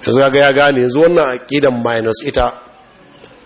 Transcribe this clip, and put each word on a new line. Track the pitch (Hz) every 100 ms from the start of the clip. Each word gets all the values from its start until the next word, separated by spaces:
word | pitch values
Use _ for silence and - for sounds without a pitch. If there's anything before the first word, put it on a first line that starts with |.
| -
Yanzu | 120
kaga | 139 135
ya | 143
gane, | 135 143 135
yanzu | 123 131
wannan | 165 175 143 123
aƙidan | - 143 139 120
minus | 117 117 113 110 147
ita, | 135 123 - - - _ _ - - - -